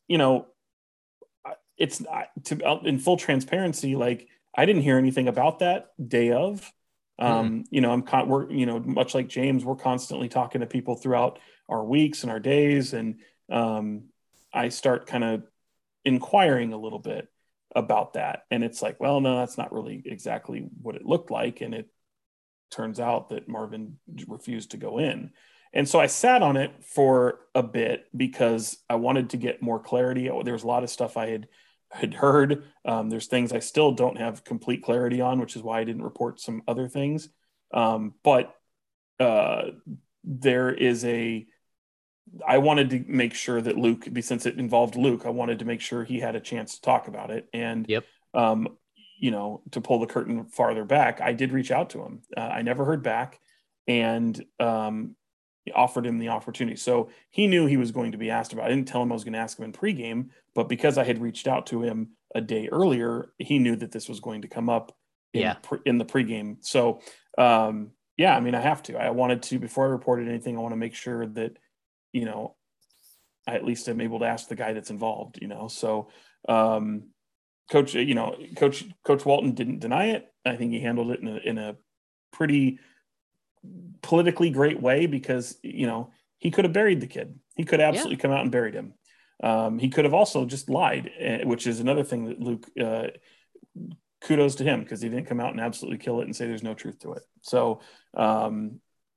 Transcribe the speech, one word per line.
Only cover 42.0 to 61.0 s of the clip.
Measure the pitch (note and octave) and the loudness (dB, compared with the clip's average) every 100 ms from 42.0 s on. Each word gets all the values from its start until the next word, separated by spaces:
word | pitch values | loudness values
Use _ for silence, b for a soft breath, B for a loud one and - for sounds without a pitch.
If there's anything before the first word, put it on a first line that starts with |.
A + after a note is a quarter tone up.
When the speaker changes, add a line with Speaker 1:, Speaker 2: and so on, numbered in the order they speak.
| _ _ _ - D3 | _ _ _ -6 4
Speaker 1:
I | C3+ | 6
wanted | D3 D3 C3 | 6 4 2
to | B2+ - | 0 0
make | C3 A#2+ | 0 0
sure | - - A#2+ | -2 -4 -2
that | A2+ - | -2 2
Luke, | A#2 A#2 - | 2 2 -4
be-, | A#2+ | -6
since | - A#2+ | -4 -4
it | B2 - | -4 -4
involved | A#2+ A#2 A#2 A#2+ | 2 2 2 2
Luke, | C3 A#2 | 0 0
I | A#2 | -2
wanted | A#2+ A#2+ G#2+ | -4 -2 -4
to | |
make | A2+ A#2 | -4 -6
sure | - A#2+ | -6 -6
he | A#2 A#2+ | -4 -4
had | A#2 A2 | -4 -6
a | |
chance | - A#2 G#2 | -6 -8 -8
to | - | -4
talk | C3 A#2+ - | 0 0 0
about | G#2 A2 | -10 -8
it. | A2+ - | -8 -8
And, | A#2 A#2 A2+ A2 | -6 -4 -4 -2
Speaker 2:
Yep. | A2 b b _ | -2 b b _
Speaker 1:
um, | A#2+ A2+ A2 A2+ - _ _ _ - | 2 4 2 -2 -8 _ _ _ -4
you | C3 | -2
know, | G#2 G#2 G#2 - | -2 -4 -8 -10
to | A#2+ | -6
pull | - A#2 | 0 0
the | A#2 | 0
curtain | - - A#2 | -4 -4 -6
farther | - - A#2 A2 | -4 0 0 0
back, | G#2 C#3+ A#2+ - | 2 4 4 0
I | G#2 | -6
did | A#2 C3 | -2 -2
reach | C3 B2 | -2 0
out | B2+ - | -2 -2
to | G#2+ | -6
him. | - A2+ _ - | -12 -14 _ -8
Uh, | |
I | A#2 A2+ | -6 -4
never | A#2 C3 | -2 0
heard | C#3 D#3 | 0 0
back, | B2+ A2+ B2+ - _ _ _ _ - | 0 -2 -4 -10 _ _ _ _ 0
and, | A#2+ A2+ A#2 A#2 - - - | 2 2 2 0 -2 -8 -2
um, | A#2 A2 G#2+ A2 - - _ _ _ _ - | 0 0 -2 -4 -8 -14 _ _ _ _ -2
offered | - B2+ B2+ A#2+ | 2 2 2 -2
him | A#2 | -2
the | A#2 | -2
opportunity. | A2 A#2+ A2+ A#2 - | -4 -6 -4 -4 -2
So | B2 A#2+ A2+ B B | 0 2 0 B B
he | G3 G3+ | 2 4
knew | F3 D3 | 6 6
he | C#3 | 4
was | A#2 | 2
going | B2 A#2 | -2 -4
to | G#2+ | -4
be | A2 | -4
asked | A2+ A2 | -4 -4
about | A2+ | -4
it. | A#2 | 0
I | |
didn't | C3+ C3 | 0 0
tell | B2 | -2
him | A#2+ | -2
I | |
was | A#2 | -2
gonna | A2+ A2+ | -6 -6
ask | A2+ - | -6 -10
him | A2 | -14
in | |
pregame, | - G#3+ D3 A#2 A#2 C3 b _ | -4 -4 -2 -4 -6 -6 b _
but | A#2+ A2+ | -4 -2
because | A#2+ D3+ | 2 4
I | C3+ | 4